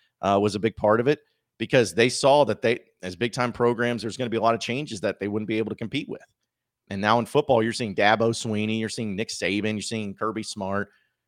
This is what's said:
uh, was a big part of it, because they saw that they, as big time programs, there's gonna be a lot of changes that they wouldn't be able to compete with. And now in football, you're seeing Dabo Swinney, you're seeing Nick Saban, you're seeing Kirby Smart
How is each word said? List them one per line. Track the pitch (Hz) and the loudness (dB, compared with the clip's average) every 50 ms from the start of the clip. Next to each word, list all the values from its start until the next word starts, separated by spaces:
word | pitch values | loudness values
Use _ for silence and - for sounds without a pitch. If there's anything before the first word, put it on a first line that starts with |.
| _ _ _ - | _ _ _ -6
uh, | - 95 101 98 101 | 0 2 2 4 4
was | 107 95 | 2 0
a | 104 | 0
big | 92 113 - | -2 -2 -2
part | - - 104 107 113 | 0 2 4 4 4
of | 120 | 4
it, | 135 156 - _ _ _ _ _ _ _ - | 2 0 0 _ _ _ _ _ _ _ -8
because | 113 98 - 135 117 95 87 | -4 2 4 4 4 4 4
they | 95 117 127 | 2 2 2
saw | 123 - - 135 139 147 139 | 2 2 4 4 6 6 4
that | 107 107 - - | 2 0 0 0
they, | 117 120 - - _ _ _ - | 0 0 0 -4 _ _ _ -10
as | 92 90 | -10 -6
big | 87 120 120 - | -4 -4 -4 -2
time | 127 123 120 104 | -2 -4 -2 -2
programs, | - 120 120 120 107 120 120 120 113 107 | 0 0 2 2 2 0 -2 -2 -2 -4
there's | 113 95 | -6 -6
gonna | - 127 117 | -6 -6 -4
be | 104 113 | -2 0
a | 101 | 2
lot | 113 117 | 2 2
of | 113 | 0
changes | - - 117 135 151 120 117 95 82 | -2 -4 -6 -6 -6 -8 -8 -4 -4
that | 104 95 - | -4 -2 -2
they | 98 104 | -4 -4
wouldn't | 101 107 107 | -4 -4 -4
be | 95 110 110 | -2 -2 -2
able | 110 101 | -2 -4
to | 104 | -6
compete | - 117 104 - 143 175 - | -8 -8 -6 -6 -6 -6 -8
with. | 123 - - - _ _ _ _ _ _ _ _ _ _ _ - | -10 -14 -14 -20 _ _ _ _ _ _ _ _ _ _ _ -10
And | 98 98 | -6 0
now | 101 107 110 120 | 2 4 4 4
in | 113 | 2
football, | - - 143 151 - 131 117 113 | 2 2 2 2 4 4 2 2
you're | 117 110 | 0 -2
seeing | - 127 107 95 | -4 -6 -4 0
Dabo | - 101 104 110 107 113 113 | 2 4 4 4 4 4 2
Swinney, | 113 - - 117 107 104 107 107 110 110 | 0 -2 -2 -4 -2 -2 -2 -2 -2 -2
you're | 110 107 | -4 -6
seeing | - - 117 107 98 | -6 -6 -6 -6 -4
Nick | 92 113 - | -6 -6 -6
Saban, | - - 101 90 98 104 101 107 107 | -6 -4 -2 -2 0 0 0 -2 -4
you're | 107 95 | -4 -6
seeing | - 117 110 107 101 98 | -6 -6 -6 -6 -8 -8
Kirby | - 110 107 107 110 107 | -6 -6 -4 -4 -6 -8
Smart | - - 107 98 95 98 101 101 - _ _ _ _ _ _ _ | -8 -8 -8 -6 -4 -2 -4 -4 -6 _ _ _ _ _ _ _